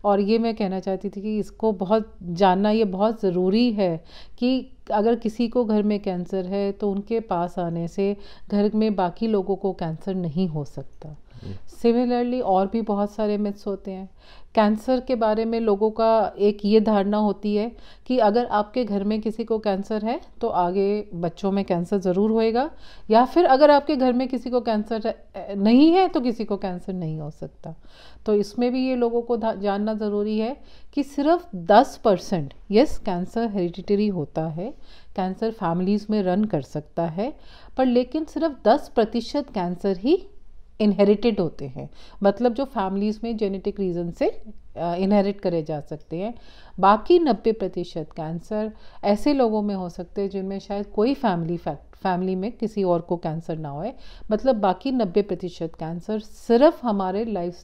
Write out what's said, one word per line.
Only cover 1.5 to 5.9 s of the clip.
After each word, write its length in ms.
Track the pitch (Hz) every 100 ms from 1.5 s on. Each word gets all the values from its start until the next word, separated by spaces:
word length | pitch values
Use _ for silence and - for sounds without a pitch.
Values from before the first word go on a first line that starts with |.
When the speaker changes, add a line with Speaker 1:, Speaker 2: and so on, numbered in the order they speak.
| - 220
Speaker 1:
बहुत 420 | 190 185 220 214 -
जानना, 480 | 175 170 196 185 208
ये 120 | 214
बहुत 380 | 214 185 220 220
ज़रूरी 500 | 190 180 185 214 247
है 320 | 208 190 165 - - - -
कि 320 | 247 262 - - -
अगर 240 | 214 220
किसी 320 | 233 226 220 233
को 180 | 247
घर 180 | 220 214
में 160 | 208